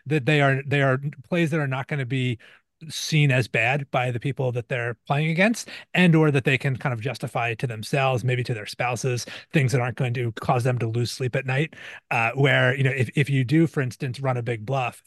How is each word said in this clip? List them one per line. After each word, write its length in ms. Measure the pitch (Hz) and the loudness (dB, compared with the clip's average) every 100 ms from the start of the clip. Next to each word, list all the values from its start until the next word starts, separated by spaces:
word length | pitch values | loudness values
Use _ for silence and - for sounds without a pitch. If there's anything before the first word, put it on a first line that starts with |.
that 220 | 127 151 123 | -2 -2 2
they 160 | 151 | 4
are, 200 | 139 135 139 | 4 2 0
they 160 | 143 | 2
are 180 | 135 131 143 143 - | 2 2 -2 -10 -4
plays 220 | 175 160 | 0 0
that 80 | 160 | 0
are 80 | 139 | -2
not 220 | 135 - | -4 -4
gonna 160 | 147 | -6
be 340 | 123 135 127 110 - - _ _ 156 | -4 -2 -2 -4 -10 -20 _ _ -14
seen 420 | - - 156 143 | -10 0 4 4
as 160 | 127 117 | 4 0
bad 440 | 117 117 143 135 | 0 0 0 -2
by 200 | 135 127 | -2 -2
the 80 | 120 | -4
people 340 | 139 131 127 | -6 -2 -2
that 160 | 120 - | -4 -4
they're 280 | 127 120 120 - | -4 -4 -8 -4
playing 220 | 143 156 | -2 0
against, 400 | 160 214 226 - - - | 2 2 0 -8 -16 -4
and 240 | 170 180 160 | 4 6 6
or 140 | 156 | 6
that 140 | 139 | 4
they 120 | 147 135 | 2 2
can 180 | 143 120 | 0 -2
kind 180 | 143 | -4
of 60 | 117 | -4
justify 520 | 107 113 131 131 117 | -6 -6 -6 -4 -4
to 140 | 110 123 | -4 -6
themselves, 580 | 110 - 139 135 123 | -6 -4 0 2 2
maybe 180 | 123 127 | 0 -2
to 120 | 120 | -2
their 100 | 110 | -6
spouses, 640 | 101 - 123 123 131 120 - - - | -8 -6 -4 -2 -4 -4 -8 -16 -2
things 200 | 165 131 | 0 2
that 100 | 131 | 0
aren't 160 | 123 113 | -2 -4
going 160 | 127 | -4
to 180 | 123 120 | -2 -4
cause 320 | - - 127 | -4 0 0
them 140 | 127 123 | 2 0
to 80 | 113 | -2
lose 260 | 117 120 | -2 -4
sleep 240 | - 127 135 | -4 -4 -4
at 80 | |
night. 300 | 135 131 160 - - - - | -2 -2 -2 -6 -18 -18 -4
Uh, 200 | 120 113 | 0 0
where, 400 | 135 139 131 127 | 2 4 6 4
you 80 | 139 | 4
know, 80 | 131 | 0
if, 200 | 135 117 | 0 -2
if 140 | 156 139 | 0 0
you 160 | 139 | 0
do, 220 | 120 156 165 | 2 4 2
for 160 | 151 | 0
instance, 360 | 127 - 135 123 | -4 -4 -8 -4
run 200 | 135 123 | -4 -2
a 40 | |
big 220 | 120 113 | -4 -6
bluff 380 | 107 135 120 - | -4 -4 -4 -8